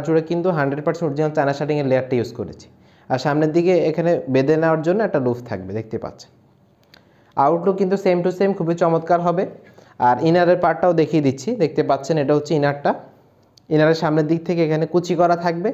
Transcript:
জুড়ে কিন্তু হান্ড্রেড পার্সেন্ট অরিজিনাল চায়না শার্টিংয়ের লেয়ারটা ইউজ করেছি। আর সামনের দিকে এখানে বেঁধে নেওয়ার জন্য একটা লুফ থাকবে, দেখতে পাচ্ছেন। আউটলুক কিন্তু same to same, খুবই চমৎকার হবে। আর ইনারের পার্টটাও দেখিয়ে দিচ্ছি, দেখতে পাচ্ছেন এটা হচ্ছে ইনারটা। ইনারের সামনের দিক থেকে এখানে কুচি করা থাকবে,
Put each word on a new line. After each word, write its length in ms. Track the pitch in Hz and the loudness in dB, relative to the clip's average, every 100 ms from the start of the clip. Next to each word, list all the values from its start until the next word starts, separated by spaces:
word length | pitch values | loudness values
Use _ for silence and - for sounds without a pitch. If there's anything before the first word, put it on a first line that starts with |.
| 147 | 0
জুড়ে 160 | 160 160 | 0 0
কিন্তু 180 | 170 175 165 | -2 0 0
হান্ড্রেড 240 | 139 139 160 | 0 -2 -4
পার্সেন্ট 220 | 160 165 | -4 -4
অরিজিনাল 240 | 139 156 151 | -2 -2 0
চায়না 180 | 139 139 | 0 -2
শার্টিংয়ের 300 | 147 151 135 | -2 -2 0
লেয়ারটা 240 | 131 127 127 | 0 0 -2
ইউজ 120 | 110 - | -4 -6
করেছি। 280 | 92 80 - _ _ _ - | -12 -12 -20 _ _ _ -6
আর 60 | 131 160 | -4 -2
সামনের 260 | 147 156 165 | 0 2 2
দিকে 180 | 175 180 135 | 2 2 2
এখানে 200 | 156 165 165 - 131 | 0 0 0 0 0
বেঁধে 200 | 135 156 | 2 2
নেওয়ার 180 | 165 160 156 | 2 0 0
জন্য 140 | 190 214 | 0 0
একটা 120 | 151 123 | 0 -2
লুফ 120 | 120 123 | -4 -6
থাকবে, 200 | 98 92 104 | -10 -8 -8
দেখতে 180 | 110 113 76 | -8 -8 -10
পাচ্ছেন। 260 | - - _ _ _ _ _ _ - _ _ _ - | -14 -20 _ _ _ _ _ _ -20 _ _ _ 0
আউটলুক 400 | 139 170 175 190 | 2 2 0 0
কিন্তু 160 | 190 190 196 | 0 0 0
same 160 | 180 175 | 0 0
to 60 | 180 | 0
same, 140 | 196 196 | 0 0
খুবই 160 | 165 170 | -2 0
চমৎকার 380 | 175 165 165 175 175 | 2 0 2 0 0
হবে। 180 | 175 - - - - - - 123 | -2 -4 -8 -20 -20 -18 0 2
আর 80 | 123 160 | 2 4
ইনারের 300 | 175 175 175 175 | 4 4 4 2
পার্টটাও 280 | 160 180 165 | 2 2 2
দেখিয়ে 220 | 151 160 139 | 2 2 0
দিচ্ছি, 220 | 131 - 233 | -2 -4 -2
দেখতে 200 | 156 - 143 | -2 0 0
পাচ্ছেন 240 | 139 - 160 | 0 0 -2
এটা 100 | 139 147 | 2 0
হচ্ছে 180 | 147 160 | 0 0
ইনারটা। 320 | 143 143 180 - - - _ _ _ _ - 151 | 0 0 -2 -4 -8 -20 _ _ _ _ -2 2
ইনারের 240 | 156 160 | 2 2
সামনের 240 | 160 151 156 | 0 0 0
দিক 100 | 165 165 | -2 -2
থেকে 120 | 175 160 | -2 0
এখানে 180 | 156 160 | 0 0
কুচি 220 | 180 175 170 | -2 0 2
করা 160 | 175 170 175 | 2 2 -2
থাকবে, 260 | 170 196 | -2 -4